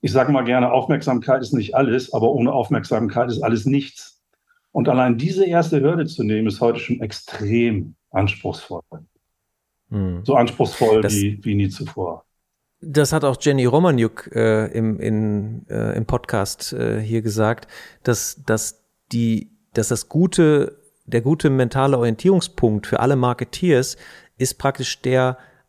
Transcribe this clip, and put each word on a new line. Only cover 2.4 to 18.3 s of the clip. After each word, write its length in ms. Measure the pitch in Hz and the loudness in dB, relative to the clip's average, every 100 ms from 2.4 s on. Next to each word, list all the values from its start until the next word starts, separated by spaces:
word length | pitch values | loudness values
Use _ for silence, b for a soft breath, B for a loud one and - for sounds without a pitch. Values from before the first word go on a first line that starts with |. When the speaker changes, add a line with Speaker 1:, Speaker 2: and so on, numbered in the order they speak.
| 120 | 0
Speaker 1:
Aufmerksamkeit 760 | 139 117 123 - 113 110 107 123 | 0 -2 -2 -2 -2 -2 -2 -2
ist 120 | 117 | -2
alles 240 | 113 113 107 | -2 -2 0
nichts. 560 | 139 139 - - _ _ _ _ _ _ | -2 -2 -14 -20 _ _ _ _ _ _
Und 180 | - 120 | -2 0
allein 300 | 127 127 117 | 2 2 0
diese 260 | 156 185 | -2 0
erste 360 | 190 170 170 151 | 2 2 2 2
Hürde 240 | 135 170 151 | 2 0 -4
zu 160 | - | -4
nehmen, 240 | 107 107 110 | -2 0 -2
ist 140 | 98 | 0
heute 180 | 117 117 | 0 0
schon 220 | - 120 | -4 -6
extrem 960 | 107 - - - 104 117 117 104 - - _ | -6 -10 -16 -8 -2 0 2 -2 -6 -14 _
anspruchsvoll. 680 | - 101 - 95 - - 87 - - 160 _ _ _ _ _ _ _ _ | -2 -2 -2 -8 -10 -12 -14 -14 -20 -20 _ _ _ _ _ _ _ _
Speaker 2:
Mhm. 320 | 107 95 87 | -4 -4 -4
Speaker 1:
So 120 | 110 135 | 2 2
anspruchsvoll 640 | 120 - 107 - 117 110 | 2 2 -2 2 4 4
Speaker 2:
Das 120 | 104 | 4
Speaker 1:
wie, 260 | 104 101 101 | 0 -2 -2
wie 120 | - 101 | -2 0
nie 120 | 98 | -2
zuvor. 560 | 95 - - 90 78 _ _ _ _ _ _ | -4 -12 -8 -8 -8 _ _ _ _ _ _
Speaker 2:
Das 300 | 165 143 139 | -4 0 2
hat 100 | 156 | 2
auch 120 | 143 127 | 0 0
Jenny 240 | 151 139 | 2 2
Romaniuk, 680 | 123 139 180 131 113 - - | 4 4 4 4 2 -2 -10
äh, 320 | 113 113 110 110 - | 0 2 2 0 -2
im, 240 | 113 107 | -2 -2
in, 680 | - 107 107 104 104 117 - | -2 0 0 -2 -4 -10 -8
äh, 280 | 110 110 - | -4 -2 -2
im 80 | |
Podcast, 680 | 110 123 - 113 98 - - | -2 -4 -2 -4 -4 -6 -10
äh, 260 | - 117 107 | -4 -2 -2
hier 220 | 110 113 | -2 -4
gesagt, 460 | 110 104 110 117 - B B B | -2 0 0 0 -8 B B B
dass, 400 | - 117 - | -2 -2 -4